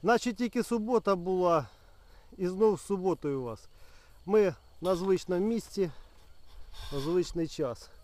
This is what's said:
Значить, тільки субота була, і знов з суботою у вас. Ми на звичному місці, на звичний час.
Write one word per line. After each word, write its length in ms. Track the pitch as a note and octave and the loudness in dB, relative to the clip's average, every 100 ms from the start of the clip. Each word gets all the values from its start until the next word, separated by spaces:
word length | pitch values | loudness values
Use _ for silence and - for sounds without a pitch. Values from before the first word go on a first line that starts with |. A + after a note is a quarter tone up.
Значить, 320 | F3 A#3 B3 G#3+ | 4 2 2 -2
тільки 260 | A#3+ B3 | -2 -2
субота 520 | A3 A#3 G#3+ A#3+ - G3 | -2 -2 0 0 2 0
була, 500 | F3 F#3 F3+ E3 B2 - - - - - - - | 0 2 4 2 0 -16 -20 -20 -20 -20 -20 -6
і 100 | F3+ | -6
знов 320 | F#3 A3 F#3+ | 2 4 4
з 60 | - | -2
суботою 560 | G3 F#3 D#3+ D3+ C#3 | -2 0 0 -2 -4
у 20 | |
вас. 160 | A#2+ A2 - - - - - - - | -6 -10 -14 -20 -20 -20 -20 -18 2
Ми 280 | G#3+ G3 C#3 - - | 4 4 0 -16 -6
на 140 | F3+ F#3 | -2 0
звичному 500 | F#3+ F#3 - F3+ G3+ | 2 2 2 0 2
місці, 460 | A3+ - - F3+ - - - - - - - - - - | 0 -4 -2 -2 -4 -18 -20 -20 -20 -20 -16 -14 -12 -8
на 60 | C#3+ | -6
звичний 480 | C#3 F3+ F3 E3+ E3 | 0 0 0 -2 -4
час. 420 | - C#3 A2+ - - | -4 -4 -6 -14 -20